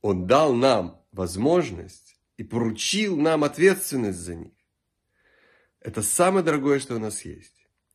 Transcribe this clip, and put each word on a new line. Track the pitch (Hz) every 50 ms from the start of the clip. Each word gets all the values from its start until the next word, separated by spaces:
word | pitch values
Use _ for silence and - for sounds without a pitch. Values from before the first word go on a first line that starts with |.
Он | - 104 95 90 90
дал | 92 123 143 160 147 123
нам | 120 127 135 123 104 87 85 - _ _ _
возможность | - 95 92 85 85 92 117 147 170 180 160 120 95 85 87 87 - - _ _ _ _ _ _ _
и | - 110
поручил | - 113 117 117 113 107 - - - - 202 214 202 180
нам | 143 147 160 160 156 147
ответственность | 143 - 151 170 196 185 185 - - 143 131 113 101 92 85
за | 87 90 85
них. | 82 82 - _ _ _ _ _ _ _ _ _ _ _ _ _ _ _ _ _ _ _ _ _ _ _ _ _ _
Это | _ 110 92 -
самое | - - - - 170 185 190 190 170
дорогое, | 165 151 143 135 143 143 139
что | 139 - 123
у | 113
нас | 110 107 101 - -
есть. | - - - - - _ _ _ _ _ _ _ _